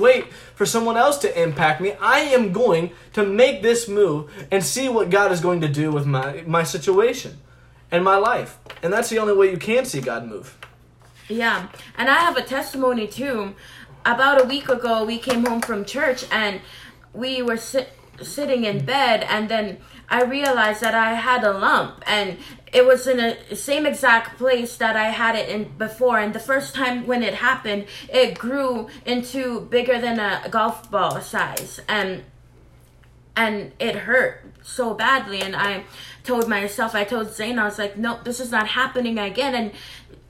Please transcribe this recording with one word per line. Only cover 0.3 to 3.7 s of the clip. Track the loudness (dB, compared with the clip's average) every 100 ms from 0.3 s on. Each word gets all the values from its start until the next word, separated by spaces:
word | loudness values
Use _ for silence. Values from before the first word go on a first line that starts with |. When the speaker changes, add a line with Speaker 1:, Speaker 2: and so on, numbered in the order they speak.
| -14 -14
Speaker 1:
for | -4 0
someone | 2 2 4
else | 4 4 0
to | 2
impact | 0 2 2 2
me. | -2 0
I | 2 2 4 4
am | 4
going | 2 4 4 0 -8 -6
to | -2 2
make | 4 4 4
this | 2